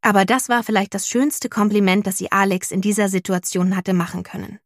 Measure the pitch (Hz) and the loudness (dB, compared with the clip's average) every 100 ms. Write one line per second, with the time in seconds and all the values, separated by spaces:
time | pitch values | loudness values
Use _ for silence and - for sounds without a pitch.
0 | 180 202 190 254 - 240 220 214 196 196 | 4 4 4 0 2 0 2 0 0 -6
1 | - 240 285 - - - 208 208 196 190 | -4 0 0 -2 -6 0 2 4 4 2
2 | 196 185 185 196 196 185 - 190 202 208 | 0 -4 -2 0 2 0 -2 -2 0 0
3 | 202 190 185 185 - 185 185 185 180 185 | 0 0 -2 -4 -2 0 0 0 0 0
4 | 175 180 180 190 190 202 | 0 -6 -10 -10 -12 -14